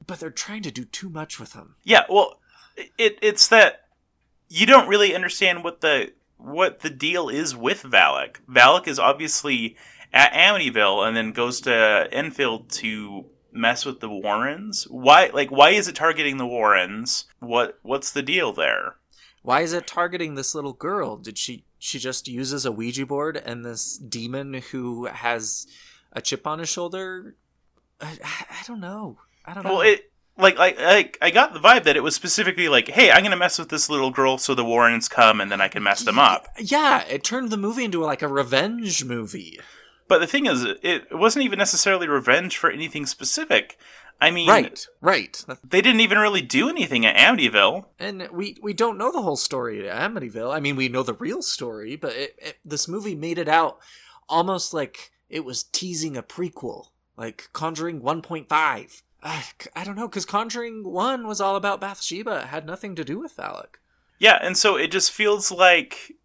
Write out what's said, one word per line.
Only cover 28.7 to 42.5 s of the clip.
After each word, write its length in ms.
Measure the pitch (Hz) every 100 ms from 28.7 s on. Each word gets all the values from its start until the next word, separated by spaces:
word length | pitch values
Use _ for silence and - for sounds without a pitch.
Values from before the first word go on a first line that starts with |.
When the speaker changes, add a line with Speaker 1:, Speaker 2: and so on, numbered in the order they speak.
| 233
Speaker 1:
know. 380 | 175 208 196 - _ _
I 100 | -
don't 100 | 185
Speaker 2:
Well, 100 | 190
Speaker 1:
know. 60 | 190
Speaker 2:
it, 280 | 214 202 - _ _ -
like, 180 | 190 180
like, 200 | 180 139
like, 380 | 160 202 143 -
I 80 | 175
got 220 | 214 294
the 80 | 160
vibe 240 | 180 247
that 120 | 156 143
it 60 |
was 120 | 147 -
specifically 520 | 175 208 185 175 170
like, 200 | 131 -
"Hey, 220 | 214 220
I'm 120 | 160
gonna 140 | 202 180
mess 200 | 180 -
with 100 | 165
this 200 | 151 -
little 200 | 147 131
girl 260 | 127 135 131
so 160 | -
the 100 | 123
Warrens 440 | 117 117 117 113 -
come 320 | - 113 107
and 80 | 98
then 80 | 98
I 80 | 98
can 140 | 104
mess 180 | 104 101
them 140 | 233 208
Speaker 1:
Y-, 80 | 127
Speaker 2:
up." 200 | 185 - -
Speaker 1:
yeah, 460 | 214 285 294 262
it 180 | 80 139
turned 280 | - 247 240
the 60 | 214
movie 280 | 202 233
into, 160 | 233 175
like, 220 | 151 135
a 40 | 147
revenge 760 | 139 123 131 190 240 208 -
movie. 560 | 131 120 107 180 85 85 - - _ _ -
Speaker 2:
But 100 | 180
the 80 | 165
thing 200 | 285 262
is, 180 | 147 226 190
it 220 | 175 165 -
wasn't 320 | 127 214 285
even 140 | 247 196
necessarily 500 | 196 - 196 190 170
revenge 480 | 139 127 143 185